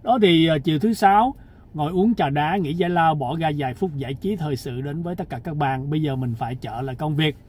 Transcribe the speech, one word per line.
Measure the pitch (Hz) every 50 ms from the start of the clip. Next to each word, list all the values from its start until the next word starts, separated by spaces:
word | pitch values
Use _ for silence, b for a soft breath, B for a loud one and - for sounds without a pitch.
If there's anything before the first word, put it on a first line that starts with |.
Đó | - - 247 254
thì, | 208 185 170 160 160
ờ, | 165 160 147
chiều | 135 175 156 147
thứ | - 226
sáu, | 226 - 214 196 196 208 233 262 269 b b b b b b b -
ngồi | 151 147 156
uống | 180 180 190 233 226
trà | - 165 139
đá, | 139 147 147 156 180
nghỉ | 202 175 135 160
giải | 170 180 175
lao, | 175 175 165 160 160
bỏ | 147 135 120 156
ra | 165 165 156 151
vài | 147 139 127 123
phút | - 190 185 147
giải | 139 131 117 135
trí | 120 - 190 214
thời | 175 156 151 139
sự | 123 - 147 120 123
đến | 135 143 143 165
với | 170 170 180
tất | 180 180 -
cả | 143 120
các | 117 165 151
bạn. | 147 147 135 135 131 131 143
Bây | 151 151
giờ | - 147 -
mình | 131 131 123 117
phải | 117 135 117 123
trở | 120 - 117 113 117
lại | 135 135 131
công | 120 156 156 151
việc. | 143 156 151 135 - -